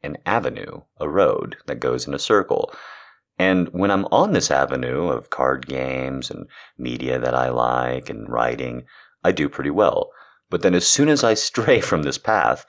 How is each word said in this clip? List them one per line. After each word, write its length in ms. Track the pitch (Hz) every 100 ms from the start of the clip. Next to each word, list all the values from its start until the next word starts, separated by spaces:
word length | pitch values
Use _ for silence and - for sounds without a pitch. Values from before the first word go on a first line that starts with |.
an 140 | 73 -
avenue, 560 | - 117 76 - - - - -
a 80 | 76
road 520 | 82 73 - - - -
that 140 | 60
goes 260 | 64 64 67
in 80 |
a 40 | 69
circle. 540 | - 107 - - - - - - - _ _ -
And 300 | 92 92 82
when 160 | 87 98
I'm 160 | 98 98
on 260 | 117 208
this 180 | 127 -
avenue 580 | 67 65 64 62 67 87
of 200 | 60 -
card 380 | - 65 67 65
games 640 | 65 65 65 65 67 64
and 160 | - - - - -
media 400 | 62 60 64 64
that 160 | 62
I 160 | 64 64
like 580 | 60 62 64 62 64 64
and 180 | 57 55
writing, 600 | 60 60 60 64 62 - - - _
I 100 | 92
do 180 | 78 71
pretty 180 | - 71
well. 440 | 82 107 - - - - _ _
But 140 | 85
then 120 | 95
as 120 | 90 -
soon 240 | - 147
as 120 | 147
I 120 | 120
<laughs> 0 |
stray 480 | 107 - - 110 120
from 220 | - 82
this 120 | 71 -
path, 480 | - 107 60 -